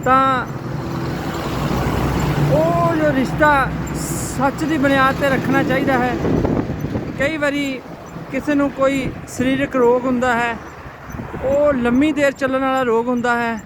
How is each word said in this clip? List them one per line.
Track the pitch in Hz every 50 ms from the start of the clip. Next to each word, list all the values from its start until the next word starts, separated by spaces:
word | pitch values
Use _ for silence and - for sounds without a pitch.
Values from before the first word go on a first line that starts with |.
| -
ਤਾਂ | 247 254 262 269 269 269 254 233 - - - - - - - - - - - - - - - - - - - - - - - - - - - - - - - - - - - - - - - 285 - -
ਉਹ | 302 320 330 339 339 339 339 330
ਜੋ | 311 311 302 277
ਰਿਸ਼ਤਾ | 262 262 - - - 302 302 294 277 262 247 - - - - -
ਸੱਚ | - - - - - - - - - 254 277 262 - 311
ਦੀ | 277 320 311
ਬੁਨਿਆਦ | 262 277 277 269 262 269 269 269
'ਤੇ | 277 277
ਰੱਖਣਾ | 269 254 - 214 262 277 269
ਚਾਹੀਦਾ | - 254 269 277 269 269 247
ਹੈ। | 247 254 240 - - - - - - - - - - - - - - - - - - - - -
ਕਈ | 269 285 320
ਵਾਰੀ | 311 285 285 277 285 285 277 262 247 - - - - - - - - - -
ਕਿਸੇ | - 269 - 294 294
ਨੂੰ | 285 285 277
ਕੋਈ | - - 269 269 277 277 254 247 - - - -
ਸਰੀਰਕ | - - 247 254 269 262 285 269 -
ਰੋਗ | 262 247 240 240 254 247
ਹੁੰਦਾ | 269 254 247 240 254 240
ਹੈ, | 226 240 240 233 220 - - - - - - - - - - - - - - - - -
ਉਹ | 262 269 285 294 294 285
ਲੰਮੀ | 254 240 240 240 254 285 311 302
ਦੇਰ | 277 294 277 269
ਚੱਲਣ | - 277 262 262 262
ਵਾਲਾ | 269 269 262 262 262
ਰੋਗ | 240 226 226 233 240
ਹੁੰਦਾ | 254 240 233 247 240
ਹੈ। | 233 233 233 226 214 196